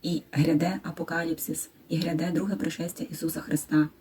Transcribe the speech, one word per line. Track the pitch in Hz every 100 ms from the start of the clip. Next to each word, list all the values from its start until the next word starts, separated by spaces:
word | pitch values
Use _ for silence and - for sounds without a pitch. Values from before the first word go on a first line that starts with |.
І | 165 170 -
гряде | 139 160 151 175 190
апокаліпсис, | - 160 165 165 170 160 - 156 - _ -
і | 165
гряде | 170 160 170
друге | 170 190 202
пришестя | - - 170 -
Ісуса | - 160 165 156
Христа. | - 151 - 151 151 -